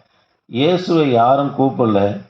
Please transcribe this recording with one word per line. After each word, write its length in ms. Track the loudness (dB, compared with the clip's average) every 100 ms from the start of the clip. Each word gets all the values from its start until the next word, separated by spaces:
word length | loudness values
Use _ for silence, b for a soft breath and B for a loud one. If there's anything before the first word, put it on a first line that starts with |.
| _ _ _ _ _
இயேசுவை 640 | -2 0 -2 0 0 2
யாரும் 440 | 2 2 2 0 -2
கூப்பிடல. 640 | -2 0 0 2 0 -4